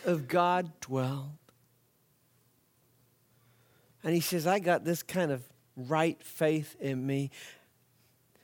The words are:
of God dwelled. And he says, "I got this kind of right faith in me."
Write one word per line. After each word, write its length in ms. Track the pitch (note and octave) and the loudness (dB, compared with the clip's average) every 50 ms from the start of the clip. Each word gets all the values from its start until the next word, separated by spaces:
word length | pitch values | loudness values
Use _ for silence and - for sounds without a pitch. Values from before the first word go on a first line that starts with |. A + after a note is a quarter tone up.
| - | 2
of 220 | F3 F3 D#3 C3+ | 0 0 0 0
God 520 | B2+ D#3+ F3 F3 F3 F3+ F3+ F3+ E3 D#3 - | 0 2 4 4 4 4 2 0 -4 -8 -14
dwelled. 520 | - - C3 C3 B2+ C3 C#3 C#3 C3+ C#3+ D3 - _ _ _ _ _ _ _ _ _ _ _ _ _ _ _ _ _ _ _ _ _ _ _ _ _ _ _ _ _ _ _ _ _ _ _ _ _ _ _ _ _ _ _ _ _ _ _ _ _ _ _ _ - | -8 -4 -2 0 0 0 -2 -4 -8 -10 -14 -16 _ _ _ _ _ _ _ _ _ _ _ _ _ _ _ _ _ _ _ _ _ _ _ _ _ _ _ _ _ _ _ _ _ _ _ _ _ _ _ _ _ _ _ _ _ _ _ _ _ _ _ _ -2
And 100 | D#3 E3+ | 0 2
he 80 | E3+ | 2
says, 240 | D3+ - F3+ F3 D3+ | 2 0 -2 0 2
"I 140 | F3 F#3+ G#3 | 2 2 2
got 240 | F3+ F3 F3 C#3 - | 4 4 2 2 2
this 180 | E3 F3 D#3 | 0 -2 -2
kind 300 | - - - F#3 F3 D3+ | -4 -4 -2 0 0 0
of 120 | C#3 B2+ B2 - _ _ _ _ - | 0 -4 -6 -12 _ _ _ _ -14
right 460 | C3 B2+ B2 D#3+ D#3 D#3+ E3+ D#3+ - | -10 -4 0 2 2 2 2 0 -4
faith 540 | - - - - E3 D#3 D#3 D#3 D3 - - - | -10 -10 -4 0 2 2 2 2 -2 -6 -10 -6
in 260 | - C#3 C3+ C3 B2+ | -4 -4 -2 -2 -2
me." 260 | C#3 C#3 C#3 C#3 C3+ - - - - - - _ _ _ _ _ _ _ _ _ _ _ _ _ _ _ _ | 0 0 0 -2 -4 -6 -12 -18 -20 -20 -20 _ _ _ _ _ _ _ _ _ _ _ _ _ _ _ _